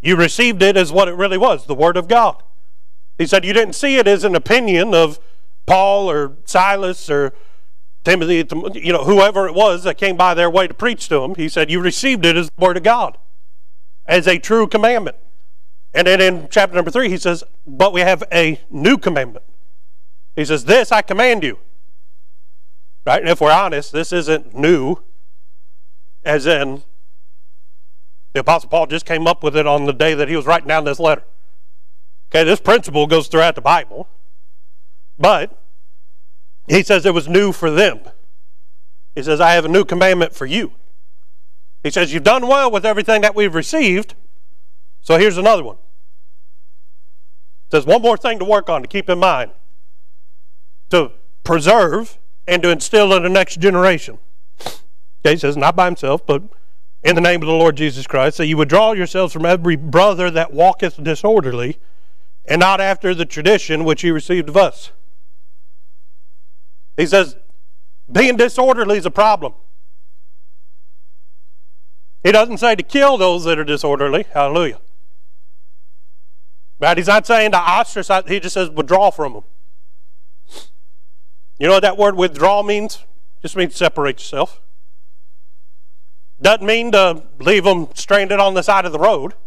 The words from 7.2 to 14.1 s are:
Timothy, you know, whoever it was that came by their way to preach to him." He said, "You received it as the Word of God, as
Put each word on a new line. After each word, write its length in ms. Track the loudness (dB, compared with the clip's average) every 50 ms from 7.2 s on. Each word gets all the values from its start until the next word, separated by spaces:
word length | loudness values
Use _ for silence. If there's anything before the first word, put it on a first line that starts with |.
| 0 0 -4 -6 -8 -8 -8 -8 -8 -8 -8 -8 -8 -8 -8 -4 2
Timothy, 340 | 2 2 2 2 2 2 0 0 -2 -4 -6 -6 -6 -8
you 160 | -6 -2 0
know, 140 | 0 2 4
whoever 420 | 4 6 6 6 6 4 2 -2
it 60 | 0 2
was 320 | 4 4 4 4 2 -2
that 140 | -4 -2 0
came 180 | 0 -2 2
by 160 | 2 2 2 4
their 160 | 4 2 2
way 180 | 4 2 0
to 60 | 0 -2
preach 380 | -2 -2 -2 -2 -2 -4 0
to 120 | 0 0 0
him." 120 | 0 -4
He 120 | -4 -6
said, 240 | -4 0 0 0 0
"You 80 | 0 0
received 460 | 0 -2 -2 0 0 0 0 2 2
it 120 | 2 2
as 120 | 2 0 -2
the 160 | -2 2 2
Word 140 | 2 2 2
of 40 | 2
God, 360 | 2 4 4 2 -2 -4 -8 -10 -8 -8 -8 -8 -8 -8 -8 -8 -8 -8 -8 -8 -8 -8 -8 -2
as 200 | 2